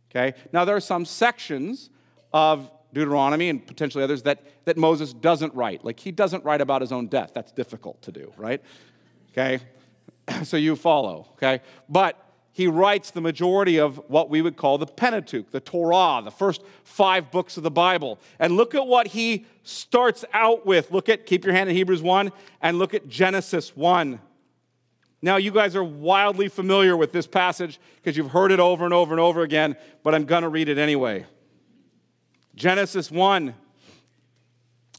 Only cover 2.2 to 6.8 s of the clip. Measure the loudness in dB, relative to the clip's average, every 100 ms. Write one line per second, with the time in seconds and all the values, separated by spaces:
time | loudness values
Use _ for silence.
2.2 | _ 2 2 2 -4 _ _ -4 -2 2
3.2 | 2 0 -2 -4 -10 -8 -8 -4 -4 -2
4.2 | -2 -4 -8 _ -6 0 2 2 -4 -2
5.2 | 0 0 -4 -4 -6 -6 -10 -10 -12 -2
6.2 | -2 -2 -2 -2 0 -2